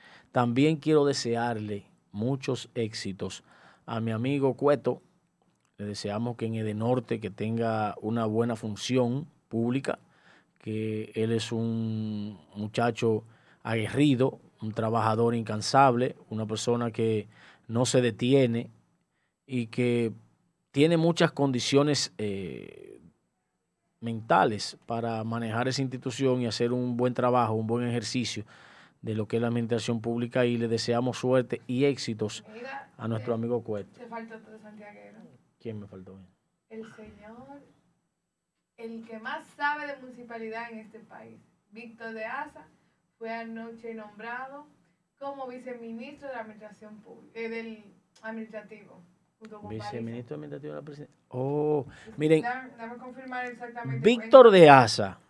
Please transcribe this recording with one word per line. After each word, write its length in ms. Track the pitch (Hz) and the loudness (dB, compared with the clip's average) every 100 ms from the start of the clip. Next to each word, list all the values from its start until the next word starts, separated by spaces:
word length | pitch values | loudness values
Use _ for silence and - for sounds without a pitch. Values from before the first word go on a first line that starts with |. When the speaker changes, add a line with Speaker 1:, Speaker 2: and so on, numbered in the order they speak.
| - - _ | -20 -20 _
Speaker 1:
También 460 | 131 120 120 151 160 | 0 0 4 2 2
quiero 280 | 151 156 143 | 2 4 4
desearle 800 | 135 120 117 120 110 107 101 - _ _ | 0 -2 -2 -2 -4 -6 -10 -12 _ _
muchos 580 | 101 113 135 135 127 - - | -6 -4 -2 -4 -6 -6 -6
éxitos 680 | 113 110 98 92 95 - - - - _ - | -6 -6 -8 -8 -8 -10 -18 -20 -20 _ -8
a 140 | 117 | -4
mi 120 | 113 | -2
amigo 440 | 110 123 143 135 127 | -2 -2 0 0 2
Cueto. 460 | 143 143 - 123 _ _ _ _ _ _ _ - | 2 2 2 -4 _ _ _ _ _ _ _ -12
Le 80 | 104 | -10
deseamos 520 | 101 104 104 120 113 | -6 -4 -4 -4 -4
que 80 | 113 | -6
en 100 | 110 | -4
Edenorte, 640 | 110 104 113 127 117 117 | -4 -2 0 0 -2 -6
que 100 | 104 | -6
tenga 640 | 92 107 117 113 110 104 - | -6 -4 -2 -2 -2 -2 -4
una 240 | 107 117 110 | -4 -2 0
buena 300 | 107 117 113 | 0 0 -2
función 720 | 110 101 - 127 120 127 160 _ _ | -8 -8 -2 0 0 -2 -8 _ _
pública, 500 | 113 117 131 135 - _ _ - - _ _ | -2 0 0 -4 -6 _ _ -20 -20 _ _
que 520 | - 110 110 107 110 - | -8 -6 -4 -6 -6 -2
él 160 | 110 | 0
es 200 | 113 110 | 0 0
un 880 | 117 113 113 113 110 110 107 104 98 - 104 | -2 -2 -2 -2 -4 -4 -4 -8 -10 -14 -8
muchacho 680 | 104 - 120 110 117 110 - - _ _ | -6 0 0 0 0 0 -4 -16 _ _
aguerrido, 760 | - 113 107 123 147 127 135 - - _ | -4 -4 -2 2 4 6 2 0 -12 _
un 120 | 110 | -8
trabajador 600 | 110 110 113 110 110 117 117 | -4 0 2 2 4 2 2
incansable, 800 | 110 107 - 139 139 120 127 - - | -2 -4 2 6 6 6 0 -4 -10
una 160 | 110 110 | -6 -4
persona 460 | 110 - 120 117 | -4 0 0 -2
que 360 | 110 113 110 101 - - - - | -2 0 0 -4 -12 -20 -20 -4
no 180 | 113 123 | 0 2
se 160 | 131 | 4
detiene 680 | 123 104 123 139 127 117 117 - _ _ _ _ _ _ - | 2 2 4 6 4 2 -6 -14 _ _ _ _ _ _ -8
y 220 | 131 113 | -6 -4
que 440 | 117 123 120 117 110 - _ _ _ _ | 0 0 2 0 -4 -14 _ _ _ _
tiene 260 | - 156 170 | 2 4 4
muchas 340 | 165 170 165 | 4 4 2
condiciones, 840 | - 139 123 - 139 147 139 - - | 4 0 0 2 4 4 2 -2 -4
eh, 840 | 107 98 92 62 50 50 50 53 - _ _ _ _ _ _ _ _ _ | -6 -6 -8 -10 -14 -18 -20 -20 -20 _ _ _ _ _ _ _ _ _
mentales 760 | 117 113 113 175 165 104 - - - | -8 -6 2 4 4 2 -6 -12 -8
para 360 | 117 117 113 | -4 -4 -4
manejar 440 | 110 113 117 110 127 | -4 -4 -2 -2 0
esa 140 | 131 | 0
institución 600 | 135 127 127 113 135 127 | -2 -4 -8 0 2 2
y 60 | 120 | 0
hacer 260 | 107 120 | 0 0
un 240 | 123 123 120 | 0 -2 0
buen 160 | 127 | 0
trabajo, 400 | 123 123 123 113 | 2 2 4 2
un 140 | 110 110 | 0 0
buen 200 | 117 120 | -2 -2
ejercicio 560 | 120 113 127 113 - 104 - - - - _ | -2 -4 -4 -4 -6 -12 -16 -20 -20 -20 _
de 120 | 113 | -6
lo 140 | 110 107 | -4 -2
que 100 | 117 | 0
es 40 | |
la 60 | 117 | 0
administración 540 | 120 113 117 107 117 | 0 0 -2 -2 -4
pública, 440 | 117 117 120 127 123 | -2 -4 -2 0 2
y 120 | 120 | 2
le 100 | 117 | 0
deseamos 520 | 113 - 117 127 113 | 0 0 0 0 -2
suerte 420 | 127 127 120 117 - | 2 2 2 -4 -4
y 180 | 123 143 | 0 0
éxitos 580 | 127 - 110 107 - - | 0 -4 -4 -6 -6 -14
Speaker 2:
Mira, 380 | 220 254 - - - | -16 -14 -14 -16 -10
Speaker 1:
a 100 | 113 | -6
nuestro 260 | 110 113 | -4 -2
Speaker 2:
eh, 20 | 113 | -4
Speaker 1:
amigo 280 | 117 120 | -2 -4
Cueto. 360 | 113 107 95 - | -4 -8 -10 -16
Speaker 2:
te 80 | 240 | -16
faltó 280 | 226 226 220 | -14 -14 -18
otro 240 | - 214 | -20 -20
santiaguero. 600 | 208 214 208 208 202 214 - - _ _ | -20 -20 -20 -20 -20 -20 -20 -20 _ _
Speaker 1:
¿Quién 200 | 117 107 | -12 -12
me 80 | 101 | -14
faltó? 300 | 95 92 98 92 _ _ _ _ | -18 -18 -20 -20 _ _ _ _
Speaker 2:
El 140 | 226 220 | -18 -16
señor, 680 | - 214 208 208 233 262 285 269 _ _ _ _ _ _ _ _ _ _ - | -18 -20 -20 -20 -20 -20 -20 -20 _ _ _ _ _ _ _ _ _ _ -18
el 280 | 226 226 226 | -14 -14 -14
que 120 | 220 | -14
más 280 | 226 311 - - | -10 -10 -12 -4
sabe 320 | 285 294 285 | -2 -2 -6
de 80 | 269 | -10
municipalidad 680 | 254 240 233 226 220 226 233 | -14 -18 -14 -12 -10 -10 -10
en 80 | 226 | -14
este 200 | 208 220 | -18 -20
país, 400 | - - 113 113 _ _ _ | -20 -20 -20 -20 _ _ _
Víctor 400 | 208 233 226 226 | -20 -20 -16 -14
de 120 | 226 220 | -10 -8
Asa, 420 | 254 302 311 - _ _ _ _ _ | -8 -10 -14 -20 _ _ _ _ _
fue 160 | 226 | -10
anoche 600 | 226 226 226 226 226 233 | -8 -10 -12 -14 -14 -14
nombrado 720 | 226 214 202 233 247 269 285 294 _ _ _ _ _ | -14 -14 -14 -12 -10 -10 -14 -18 _ _ _ _ _
como 300 | 277 277 262 | -12 -10 -10
viceministro 800 | 247 254 240 233 226 269 294 285 | -12 -12 -12 -12 -12 -14 -14 -12
de 60 | 247 | -10
la 60 | |
administración 560 | 220 214 214 208 214 214 | -12 -16 -20 -20 -20 -20
pública, 420 | - - - 226 | -20 -20 -18 -12
eh, 80 | 226 | -10
del 360 | 226 226 214 - - _ _ | -8 -10 -14 -20 -20 _ _
administrativo, 800 | 220 226 220 220 208 214 196 180 - _ _ _ | -12 -12 -12 -14 -16 -18 -20 -20 -20 _ _ _
junto 220 | 220 - | -20 -16
con 80 | 104 | -12
Speaker 1:
Viceministro 640 | 110 110 123 117 117 120 151 | -10 -8 -8 -8 -10 -12 -12
Speaker 2:
Parisa. 0 | |
Speaker 1:
administrativo 380 | 151 143 147 | -12 -14 -12
de 60 | 151 | -12
la 60 | 147 | -14
presidencia. 300 | 143 151 _ _ | -16 -18 _ _
Oh, 560 | 123 131 147 151 151 - - - | -6 -4 -2 0 0 -2 -12 -16
Speaker 2:
Pues, 120 | - | -2
Speaker 1:
miren, 240 | 151 160 | 4 6
Speaker 2:
dame, 280 | 240 247 254 - | 4 -4 -10 -14
dame 200 | 226 240 | -14 -14
confirmar 480 | 254 254 262 254 247 | -14 -16 -10 -8 -8
exactamente 580 | 240 240 - 135 131 | -10 -14 -10 -8 2
Speaker 1:
Víctor 440 | 156 240 226 269 240 | 4 4 8 12 12
Speaker 2:
en 60 | |
Speaker 1:
de 160 | 190 160 | 12 12
Asa 500 | 135 117 - 98 87 | 12 10 4 -4 -6